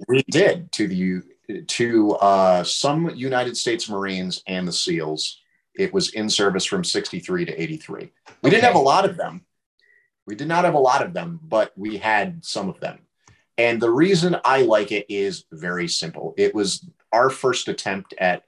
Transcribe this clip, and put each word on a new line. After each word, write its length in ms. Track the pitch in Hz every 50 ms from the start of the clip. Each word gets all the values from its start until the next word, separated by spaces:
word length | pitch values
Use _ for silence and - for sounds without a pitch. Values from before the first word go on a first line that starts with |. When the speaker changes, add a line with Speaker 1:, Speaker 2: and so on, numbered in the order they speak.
| - -
Speaker 1:
We 160 | - 135 135 -
did 400 | - 160 196 196 - 175 165 -
to 160 | - - 107 95
the 80 | 95
U-, 280 | 92 92 92 92 92 87 - _ _ _ - 107 92 82 -
to, 460 | - - 120 120 117 113 107 104 98
uh, 500 | - 101 101 98 98 95 92 90 90 -
some 480 | - - - - 139 147 160 170 165
United 440 | - 123 123 135 131 127 123 123 120
States 320 | - - 123 113 113 - -
Marines 540 | 107 98 98 98 95 92 92 92 85 - - -
and 200 | 95 92 92 87
the 60 | 85
seals. 680 | - - - 87 82 78 78 78 76 - - - - _ _ _ _ _ _ _
It 180 | - 95 - -
was 160 | 196 170 - -
in 140 | 110 107 107
service 380 | 107 - 104 98 92 92 -
from 180 | - 101 95 87
sixty-three 600 | - - 104 92 - - 90 85 - 92 87 85
to 160 | 82 78 80
eighty-three. 500 | 82 78 - - - - - - - - _ _ _ - - _
We 80 | - -
didn't 140 | 202 233 240
Speaker 2:
Okay. 100 | 240 190
Speaker 1:
have 20 |
a 40 | 170
lot 260 | 131 139 147 180 196
of 100 | 190 185
them. 300 | 170 - - - 180 - _ _ _ _ _ _ _ _ _ _ _ _ _ _ _ _
We 100 | - 104
did 120 | 104 143 156
not 160 | 165 170 180
have 100 | 170 151
a 60 | 147
lot 240 | 135 123 131 139 123
of 80 | 98 85
them, 260 | 87 85 85 85 82 78
but 300 | - 110 110 104 - - -
we 200 | 98 107 107 98
had 480 | 104 110 110 104 98 92 85 85 -
some 240 | - - 110 98 95
of 100 | 85 -
them. 200 | - 76 - - _ _ _ _ _ _ _ _ _ _ _ -
And 240 | 117 120 117 113
the 100 | 120 117
reason 460 | 117 131 160 190 196 165 165 180 175 - -
I 160 | 123 - -
like 320 | - 120 - - 208 - 214
it 120 | 208 - -
is 340 | 101 101 98 98 90 80 - _
very 380 | - 78 85 90 87 90 87 85
simple. 440 | - - - 82 82 - - 80 - -
It 180 | - - -
was 300 | 107 101 95 - - - - - _ _ _
our 180 | - 117 123 131
first 380 | 131 - - 131 123 - - -
attempt 460 | 98 - - 107 95 98 92 - - -
at 260 | 95 90 87 87 -